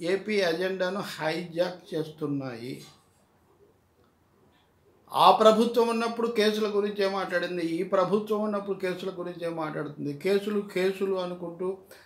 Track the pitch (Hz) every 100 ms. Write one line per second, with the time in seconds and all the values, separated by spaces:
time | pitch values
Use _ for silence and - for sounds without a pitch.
0 | 165 190 202 208 175 165 185 190 180 196
1 | - - 156 170 170 165 180 - - 165
2 | 156 - 147 139 131 117 123 143 - -
3 | _ _ _ _ _ _ _ _ _ _
4 | _ _ _ _ _ _ _ _ _ _
5 | - 139 175 190 220 214 240 240 233 226
6 | 226 214 226 220 214 214 214 202 208 202
7 | 196 196 180 175 175 180 165 165 185 190
8 | 175 214 214 214 208 202 196 190 185 175
9 | 185 175 175 175 170 165 151 156 147 147
10 | 143 143 190 196 208 208 202 180 190 190
11 | 196 190 180 180 170 170 185 190 - -